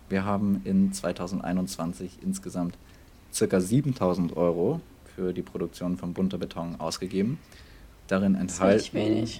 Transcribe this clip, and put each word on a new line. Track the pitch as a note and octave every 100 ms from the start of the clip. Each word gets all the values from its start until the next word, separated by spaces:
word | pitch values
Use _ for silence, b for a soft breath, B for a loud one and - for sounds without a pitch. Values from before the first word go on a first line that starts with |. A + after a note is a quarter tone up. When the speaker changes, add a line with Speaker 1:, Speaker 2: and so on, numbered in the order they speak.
| -
Speaker 1:
Wir | F#2+ G2
haben | G2+ G2+ G2 G2
in | F#2+ G2
zweitausendeinundzwanzig | F#2+ E2+ F2+ F2+ F#2 - F#2 F#2 - E2+ F2+ F#2 -
insgesamt | F#2+ F#2+ F2+ F2+ F2 - b b b b -
circa | - G#2+ G2
siebentausend | F2+ B2+ C#3+ B2+ F#2 F2+ E2+ D#2+
Euro | F2 E2+ F#2+ E3 - - - -
für | F#2
die | F2+
Produktion | - F2+ E2+ - F2+ F2+
von | F2+
Bunter | F2 F#2+ F#2
Beton | G2 - E2+ D#2
ausgegeben. | E2 - F#2 - A2 D3+ b b b b b - -
Darin | F#2+ G2
Speaker 2:
Das | F#2+ F2+ -
ist |
richtig | F#2+ G#2 - G#2+
Speaker 1:
enthalten | G#2+ A2
Speaker 2:
wenig. | A#2